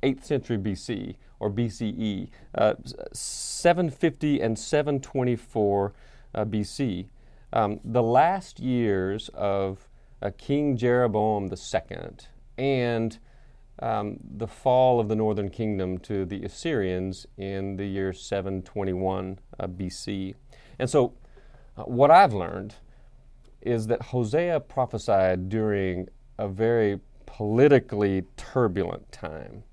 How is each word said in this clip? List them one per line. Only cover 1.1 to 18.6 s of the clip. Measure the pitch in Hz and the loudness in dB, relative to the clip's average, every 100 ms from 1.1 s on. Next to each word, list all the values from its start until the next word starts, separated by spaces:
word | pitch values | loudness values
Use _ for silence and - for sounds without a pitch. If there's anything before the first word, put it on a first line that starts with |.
| - - - | -12 -18 -6
or | 107 | -6
B | 101 120 | -2 -4
C | 95 110 | -2 -6
E, | - 110 98 95 - - - | -2 -4 -4 -8 -14 -10 2
uh, | 107 - - | 2 2 -8
s-, | - - | -14 -14
seven | - - - - - 175 170 175 | -12 -12 -10 -10 0 2 4 0
fifty | 131 170 135 151 143 | 0 -2 0 0 2
and | 113 110 | 0 -2
seven | - 147 147 139 | 0 0 2 -2
twenty-four, | 135 139 127 120 - 113 104 101 98 - - - - | -2 -2 0 -2 -4 0 2 4 0 -4 -20 -20 -12
uh, | - 107 | -6 -2
B | 107 | -2
C. | 101 - 135 90 95 - - - - | -4 -2 -2 -2 -8 -16 -20 -20 -4
Um, | - 104 107 | 0 0 -2
the | - 117 | -2 0
last | 113 123 160 190 185 - | 4 4 4 2 -6 -10
years | 127 123 113 98 92 104 - | -4 0 2 0 0 -4 -8
of, | - 101 98 98 95 - - - - | -4 -2 0 -2 -4 -14 -20 -20 -8
uh, | 101 - | -8 -8
King | - 143 147 131 | -2 0 2 2
Jeroboam | 123 123 120 107 107 104 98 | 2 4 4 2 2 0 -2
the | 92 | -8
second | - 95 - 87 85 - - - - - | -4 -4 -4 -12 -14 -16 -20 -20 -20 -6
and, | 135 135 120 117 113 - - - - - - - | -2 0 0 0 -2 -6 -20 -20 -20 -20 -20 -10
um, | 117 107 104 - - - | -4 -4 -4 -8 -12 -10
the | 113 | -10
fall | - - 127 127 120 | -4 2 4 6 4
of | 107 | 2
the | 107 | 0
northern | 110 104 101 | 0 0 -4
kingdom | - 110 101 92 92 | -4 -4 -2 -2 -4
to | - 101 92 | -6 -4 -4
the | 95 | -6
Assyrians | 98 - - 143 95 92 95 95 - - | -8 -8 -4 0 0 -2 -4 -6 -14 -10
in | 98 98 98 98 | -8 -6 -6 -6
the | 98 | -6
year | 98 95 | -4 -4
seven | 95 - 98 95 95 | -6 -6 -4 -4 -6